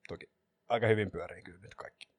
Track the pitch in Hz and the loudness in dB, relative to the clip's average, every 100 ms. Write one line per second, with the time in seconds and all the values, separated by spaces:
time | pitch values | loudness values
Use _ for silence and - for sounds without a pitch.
0 | - - - _ _ _ - 120 113 107 | -12 -12 -12 _ _ _ -2 2 6 4
1 | 98 85 87 - - 87 101 - - - | 4 -2 -8 -12 -16 -18 -20 -14 -14 -14
2 | - | -20